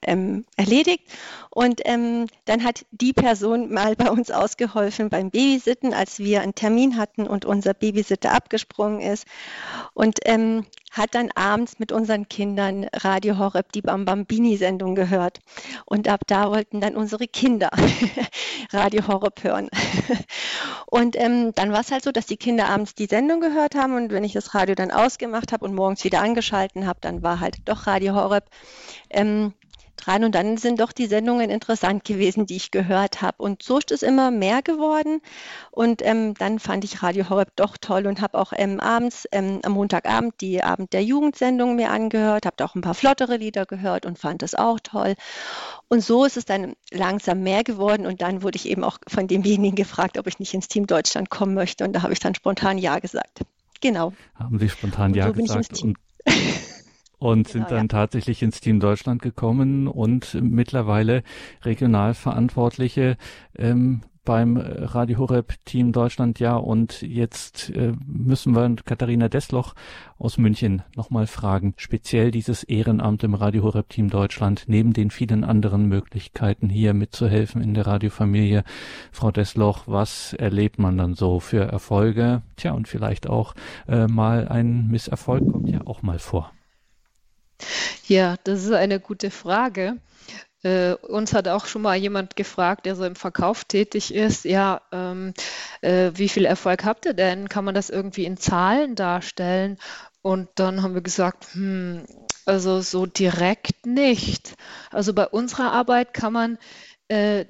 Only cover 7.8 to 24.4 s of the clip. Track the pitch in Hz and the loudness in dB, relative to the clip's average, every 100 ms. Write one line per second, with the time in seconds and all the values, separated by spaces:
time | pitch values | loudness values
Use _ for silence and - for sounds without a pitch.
7.8 | 214 202 202 196 - 247 - 220 - - | 0 0 0 0 2 2 2 -4 -4 -2
8.8 | 208 214 196 208 - - - - - - | -2 -2 -4 -6 -8 -18 -16 -14 -12 -12
9.8 | - - 220 - - 226 226 226 208 - | -8 2 2 2 2 2 2 0 -4 -14
10.8 | - - 220 240 240 - 196 233 233 - | -10 -4 -2 0 -2 0 0 0 -2 -6
11.8 | 220 220 220 214 202 - 202 202 196 196 | -4 -2 0 -2 -4 -4 -2 0 -2 -2
12.8 | 196 - 190 190 202 196 196 180 - 208 | -6 -4 0 0 0 0 0 0 -2 -4
13.8 | 190 190 190 196 190 220 233 202 185 185 | -2 -2 0 -2 0 2 2 2 0 0
14.8 | 190 190 180 190 175 - - - - 262 | -2 0 2 2 0 -4 -16 -18 -16 -16
15.8 | - 208 214 202 - 202 208 214 208 208 | -4 0 2 0 0 2 2 0 -2 -4
16.8 | 202 - 214 214 240 - 254 220 180 - | -2 -2 -4 -4 -6 0 2 4 2 2
17.8 | 170 - 233 - - - - 294 226 202 | 2 2 -2 -2 -6 -6 -10 -10 -4 0
18.8 | 202 214 202 196 202 - 185 196 196 196 | 2 0 0 0 -2 -2 -2 -2 -4 -4
19.8 | - 185 - 220 - - - - - - | -2 -2 -2 -4 -4 -10 -8 -8 -8 -10
20.8 | - 240 240 226 240 240 233 208 196 208 | 0 2 2 2 2 2 0 0 0 0
21.8 | - 269 277 233 - 214 247 233 202 202 | -2 -4 -2 -4 -4 -4 0 0 2 0
22.8 | 208 - 208 214 294 339 330 302 294 285 | -2 -6 -2 2 2 2 2 2 0 0
23.8 | 262 247 226 202 208 202 | 0 -2 -2 -2 -2 -4